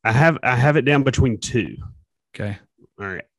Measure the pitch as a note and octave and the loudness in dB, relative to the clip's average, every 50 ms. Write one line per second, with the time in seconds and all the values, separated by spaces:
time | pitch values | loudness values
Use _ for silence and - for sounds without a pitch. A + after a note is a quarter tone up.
0 | - A2+ A2+ B2+ D#3 E3 D#3+ - - B2 B2+ A#2+ B2+ D3 D3 D#3 B2 C#3 D3 C#3+ | -2 0 2 4 4 4 2 2 -2 -2 0 2 2 2 2 2 2 2 2 2
1 | C3+ C3+ B2 - C3+ B2+ A2 - - - - A#2+ F#2 B1+ G#1+ - - - - - | 2 0 2 2 0 0 0 -4 -8 -4 -4 -4 -4 -4 -10 -14 -16 -18 -18 -20
2 | _ _ _ _ _ _ - - G#2 G#2 G#2 - _ _ _ _ - _ _ - | _ _ _ _ _ _ -10 -8 -8 -8 -8 -10 _ _ _ _ -20 _ _ -12
3 | G2+ G2 F#2 E2+ - _ _ | -10 -10 -10 -12 -14 _ _